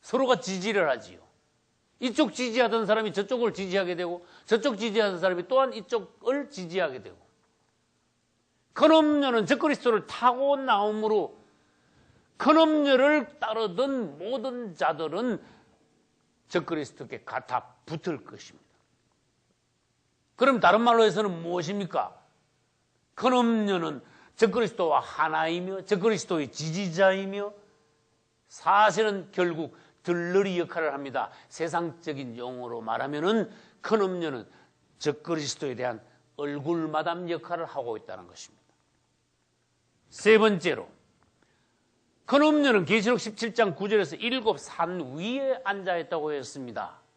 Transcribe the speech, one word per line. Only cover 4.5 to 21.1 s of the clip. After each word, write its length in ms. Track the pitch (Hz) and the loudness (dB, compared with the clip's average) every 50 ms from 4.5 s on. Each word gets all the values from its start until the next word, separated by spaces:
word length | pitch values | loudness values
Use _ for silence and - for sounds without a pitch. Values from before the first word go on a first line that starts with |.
| 214 233 226 285 240 190 | 0 2 2 0 -2 -2
지지하던 420 | 214 233 196 226 220 202 185 175 | -4 -2 0 2 0 0 0 0
사람이 280 | 170 190 180 175 175 180 | 0 0 0 0 -4 0
또한 240 | 254 262 269 262 220 | 2 2 2 2 0
이쪽을 760 | 220 190 - 247 226 190 - _ _ - 233 262 285 285 - | -8 -10 -6 -6 -6 -6 -6 _ _ -4 -2 -2 -2 -4 -8
지지하게 540 | - 196 185 165 165 190 175 156 127 127 98 | -10 -12 -12 -6 -2 -2 -2 -2 -4 -8 -14
되고 140 | 95 87 _ _ _ _ _ _ _ _ _ _ _ _ _ _ _ _ _ _ _ _ _ _ _ _ _ _ _ _ _ _ _ _ | -16 -20 _ _ _ _ _ _ _ _ _ _ _ _ _ _ _ _ _ _ _ _ _ _ _ _ _ _ _ _ _ _ _ _
큰 180 | - - 311 | 4 6 8
음료는 540 | 320 320 311 302 302 294 277 269 240 226 208 | 8 8 6 6 2 2 2 2 2 0 2
적그리스도를 600 | 160 285 247 - 311 277 - - 247 226 208 151 - | 2 0 2 2 0 0 2 2 2 2 2 0 -4
타고 480 | - - 233 247 240 247 269 277 285 | -10 2 2 2 4 4 2 2 2
나오므로 840 | 269 269 262 226 202 208 214 214 214 214 214 214 208 165 - - - _ _ _ _ _ _ _ _ _ _ _ _ _ _ _ _ _ _ _ _ | 2 2 2 2 2 2 0 0 -2 0 0 0 0 0 -2 -8 -16 _ _ _ _ _ _ _ _ _ _ _ _ _ _ _ _ _ _ _ _
큰 200 | - 247 311 320 | 4 6 6 6
음료를 840 | 320 311 311 302 294 277 269 254 262 285 302 302 269 - - - | 6 6 4 2 2 4 4 6 6 6 4 4 0 -2 -10 -8
따르던 800 | - 220 220 220 226 214 175 180 254 277 277 262 226 160 139 147 | -6 -4 -2 -2 -2 -4 -2 -2 -2 -2 -2 -4 -4 -6 -8 -10
모든 580 | 175 208 247 262 214 269 247 247 240 208 165 | -8 -8 -6 -6 -6 -6 -8 -8 -10 -12 -6
자들은 680 | - 185 151 165 147 160 156 147 185 240 247 214 - - - - _ _ _ _ _ _ _ _ _ _ _ _ _ _ _ _ _ _ _ | -2 -2 -2 -2 -2 -6 -6 -4 -4 -4 -4 -4 -6 -8 -16 -20 _ _ _ _ _ _ _ _ _ _ _ _ _ _ _ _ _ _ _
적그리스도께 760 | - 180 160 - 170 156 147 - - - 143 113 131 113 _ | -4 -4 -4 -2 -6 -6 -6 -8 -12 -18 -16 -14 -14 -16 _
갖다 520 | - 110 127 - - 127 123 - - - _ _ | -8 -10 -10 -8 -4 -6 -6 -6 -6 -20 _ _
붙을 400 | - 156 160 - 180 160 127 - | -12 -12 -8 -6 -6 -6 -6 -10
것입니다. 420 | - - 117 - - - - _ _ _ _ _ _ _ _ _ _ _ _ _ _ _ _ _ _ _ _ _ _ _ _ _ _ _ _ _ _ _ _ _ _ _ | -16 -20 -20 -20 -20 -20 -20 _ _ _ _ _ _ _ _ _ _ _ _ _ _ _ _ _ _ _ _ _ _ _ _ _ _ _ _ _ _ _ _ _ _ _
그럼 240 | - 247 269 269 226 | 2 2 2 2 6
다른 220 | - 175 185 214 | 6 6 6 6
말로 220 | 233 247 233 226 226 | 6 4 6 6 6
해서는 400 | 214 | 4